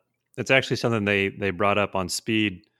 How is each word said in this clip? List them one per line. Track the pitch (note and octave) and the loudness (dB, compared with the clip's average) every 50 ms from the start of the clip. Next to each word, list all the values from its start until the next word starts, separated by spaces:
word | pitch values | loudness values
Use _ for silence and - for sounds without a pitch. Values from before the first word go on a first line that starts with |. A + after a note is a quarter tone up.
| _ _ _ _ _ _ - | _ _ _ _ _ _ -12
it's | - A2+ - | -6 0 2
actually | C3+ C3 B2 - C3 | 2 2 2 0 -2
something | - - A#2+ A#2 A2 G2+ | -2 0 0 0 0 2
they, | G2+ G2+ G2 G2 G2 | 2 2 2 0 0
they | - - G2+ G2 | -2 -4 -4 -4
brought | F2+ E2+ G2+ G2+ G2+ G#2 | -2 0 2 2 2 2
up | G2+ F#2+ - | 0 0 -2
on | F#2+ F#2 F2 | -4 -4 -4
Speed | - - - - A2+ A2 G#2+ G#2 F#2 F2 - _ _ _ | -6 -6 -4 -2 0 0 0 0 -2 -6 -16 _ _ _